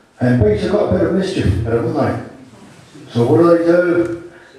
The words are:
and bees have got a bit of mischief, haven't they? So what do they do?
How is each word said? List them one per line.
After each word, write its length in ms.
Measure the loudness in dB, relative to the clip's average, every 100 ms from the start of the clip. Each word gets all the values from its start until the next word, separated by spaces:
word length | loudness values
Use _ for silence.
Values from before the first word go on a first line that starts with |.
| _ -4
and 220 | 0 2
bees 200 | 2 0
have 100 | -2
got 220 | -2 0
a 40 | 0
bit 80 | 0
of 60 |
mischief, 500 | -2 -2 -2 -2 -2
haven't 280 | -2 -2 -2
they? 1160 | -2 -4 -4 -10 -18 -20 -20 -20 -20 -20 -20 -8
So 160 | -2 2
what 120 | 4
do 200 | 4 4
they 60 | 4
do? 680 | 2 2 0 -2 -6 -14 -20 -20